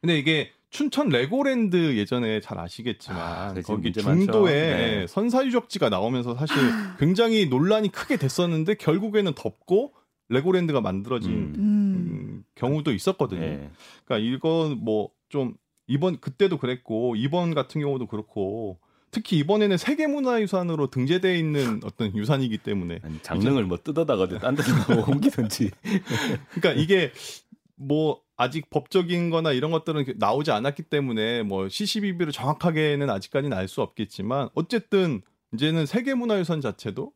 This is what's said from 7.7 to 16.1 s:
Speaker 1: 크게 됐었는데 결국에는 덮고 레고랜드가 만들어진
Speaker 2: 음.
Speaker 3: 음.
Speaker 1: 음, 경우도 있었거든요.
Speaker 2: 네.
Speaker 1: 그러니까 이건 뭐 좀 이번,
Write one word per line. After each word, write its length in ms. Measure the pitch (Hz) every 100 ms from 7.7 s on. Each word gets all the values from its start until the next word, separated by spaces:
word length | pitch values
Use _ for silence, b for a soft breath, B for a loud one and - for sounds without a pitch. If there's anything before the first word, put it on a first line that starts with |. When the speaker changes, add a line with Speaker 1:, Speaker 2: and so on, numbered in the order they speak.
| 214 208
Speaker 1:
크게 240 | - - 254
됐었는데 580 | 135 - 175 160 160 214
결국에는 580 | - 165 214 208 196 147
덮고 580 | 110 - - 185 285 b b _ _
레고랜드가 520 | 120 156 185 175 139
만들어진 500 | 101 95 104 123 92
Speaker 2:
음. 220 | 85 78 76
Speaker 3:
음. 60 |
Speaker 1:
음, 800 | 208 208 202 185 175 98 101 98 - -
경우도 360 | 123 151 147
있었거든요. 460 | 104 - 190 135 92
Speaker 2:
네. 280 | 80 73 73 - B B _
Speaker 1:
그러니까 120 | 113 110 127
이건 440 | 160 165 160 127
뭐 260 | 113 107 101 _ _
좀 280 | 143 127 - _ _ -
이번, 320 | 135 185